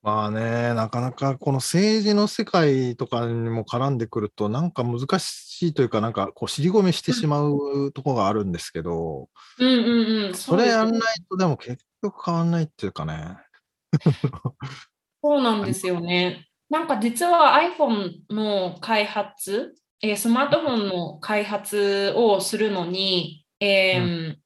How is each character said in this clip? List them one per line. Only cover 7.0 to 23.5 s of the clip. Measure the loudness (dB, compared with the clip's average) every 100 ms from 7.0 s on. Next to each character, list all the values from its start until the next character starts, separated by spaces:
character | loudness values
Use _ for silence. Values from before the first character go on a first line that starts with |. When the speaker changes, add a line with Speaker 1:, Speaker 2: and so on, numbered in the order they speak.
Speaker 1:
て | -2
し | -2 0
ま | 0
う | 2 0 -2 -2 -4
と | -4
こ | -2 0
が | 2
あ |
る | 0
ん | -2
で | -4
す | -6
け | -8
ど、 | -6 -4 -6 -8 -14 _ -20 -2
Speaker 2:
う |
ん。 | 2
う |
ん | 4
う | 4 2 2 0
ん | -2
う |
ん。 |
Speaker 1:
そ | -6 0 2
れ | 4
や | 4
ん | 2
な | 0
い | -2 -4 -6
と | 0
で | 0
も | 0
結 | -6 -12 _ _
局 | -8 -6
変 | -4
わ | 0
ん | 0
な | 0
い |
っ | -2
て | _
い | -8
う |
か | -6 -8
ね。 | -8 -12 -16 _ _ _ _ _ 0
Speaker 2:
そ | 2
う |
で | 0
す | -2
ね。 | -4
Speaker 1:
<laughs> | -8 -8 -14 -14 -20 _ _ _
Speaker 2:
そ | 2 4
う |
な | 4 0
ん |
で | 0
す | -2 -2
よ | -2
ね。 | 0 0 0 -2 -16 _ _
な | -4
ん | 0
か | 0
実 | 0 0 2
は | 6 8 6
iPhone | 2 0 0 0 -4 -10 -10
の | -4 -2 -2 -2 -6
開 | -2 0 0
発、 | -2 -6 -8 -4 -4 -4 -12 _ _
え | -4
ー、 | -2
ス | 2
マ | 2 2
ー |
ト | 2
フ | 0
ォ | 0
ン | -2
の | -4 -6 -10
開 | -4 -2
発 | -2 -6 -4 0 0 2 0 2
を | 4 4
す | 0 -2
る | -2
の | -2 -4
に、 | -2 0 0 -2 -12 _